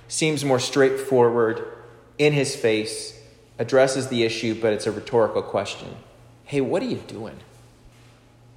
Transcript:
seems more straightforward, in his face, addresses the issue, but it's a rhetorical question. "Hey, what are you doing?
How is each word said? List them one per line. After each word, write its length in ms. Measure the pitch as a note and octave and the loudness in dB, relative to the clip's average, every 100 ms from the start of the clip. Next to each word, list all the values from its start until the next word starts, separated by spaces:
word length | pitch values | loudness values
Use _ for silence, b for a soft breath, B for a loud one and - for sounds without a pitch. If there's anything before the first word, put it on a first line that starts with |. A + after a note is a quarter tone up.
| - | -10
seems 320 | - D#3+ D3 | -2 -2 0
more 160 | C#3+ B2+ | 2 2
straightforward, 1040 | - C#3+ C3+ C3+ - B2+ A#2+ A#2 A2+ A2+ - - - - - - | 2 4 4 2 0 4 4 4 0 0 -8 -14 -20 -20 -14 0
in 160 | D3+ | 2
his 220 | C#3+ C3 - | 2 0 0
face, 640 | A2+ A2 - - - - - - - - | 0 0 -2 -8 -12 -16 -20 -20 -16 -8
addresses 480 | A2+ C3 C#3 C#3 A#2+ | 0 4 4 2 -2
the 160 | B2 | 0
issue, 360 | A2+ - A#2 A2 | 0 0 -4 0
but 140 | A2+ | 0
it's 140 | G#2 A2+ | 0 -2
a 40 | |
rhetorical 520 | G2+ - A#2+ G#2+ G#2 | -6 -2 2 2 0
question. 520 | - G#2 G#2 - - - - - - - - | -4 -4 -4 -8 -14 -16 -20 -20 -20 -20 -6
"Hey, 160 | C#3+ | -2
what 200 | B2 D#3+ | -2 -2
are 60 | B3+ | -4
you 160 | - - | -6 -8
doing? 300 | G#2 G#2+ C2+ - - - _ - - - _ _ _ _ | -12 -12 -14 -20 -20 -20 _ -20 -20 -20 _ _ _ _